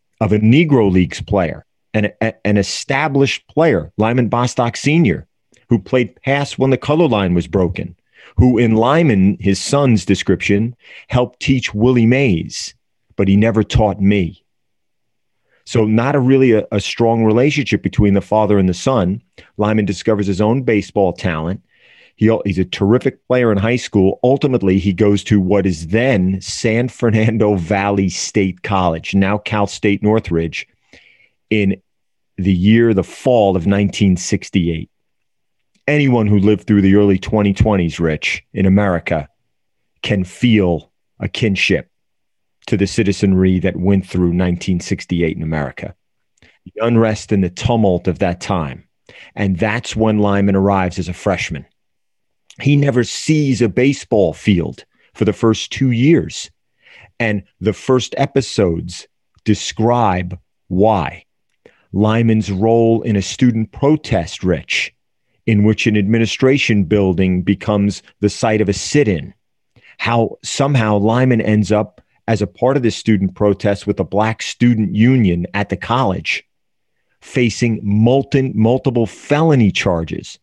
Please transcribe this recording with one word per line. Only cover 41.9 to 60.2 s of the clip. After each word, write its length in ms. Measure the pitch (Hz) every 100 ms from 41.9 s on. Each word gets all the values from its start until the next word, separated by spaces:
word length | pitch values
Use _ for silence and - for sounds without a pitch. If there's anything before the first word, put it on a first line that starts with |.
| _ _ _ _ _ _ _ -
to 100 | 104
the 100 | 95
citizenry 760 | - 98 98 98 92 95 92
that 160 | 95 87
went 280 | 92 98
through 300 | 90 92 87
nineteen 460 | 87 90 87 - 87
sixty-eight 560 | - 101 - 85 82 80
in 60 |
America. 520 | 80 78 67 - - - _ _ _ _ _ _
The 200 | - -
unrest 460 | 113 117 113 107 -
and 140 | 104
the 40 | 90
tumult 600 | - - 117 104 90 92
of 100 | 82
that 220 | 92 87
time. 460 | - 95 73 62 - _ _ - - -
And 200 | 101 85
that's 380 | 107 113 -
when 240 | 110 110 107
Lyman 380 | 104 101 101 98
arrives 420 | 98 98 90 90
as 100 | 90
a 60 |
freshman. 500 | 87 - 90 - 76 - _ _ _ _ _ _ _ _ -
He 160 | 135 143
never 280 | 143 123
sees 580 | 113 - - 156 143 117
a 60 | 117
baseball 640 | 104 135 135 - 110 87
field 500 | 76 - 90 76 - - _ _
for 100 | -
the 80 | 107
first 400 | 98 113 110 -
two 200 | - 135
years. 580 | 117 139 156 78 - - _ _ _ _ - - -
And 260 | 117 104 - -
the 120 | 101
first 420 | 98 - 127 - -
episodes 880 | 139 143 123 - 95 82 85 87 - _ _ _
describe 920 | - 104 - - 110 120 107 90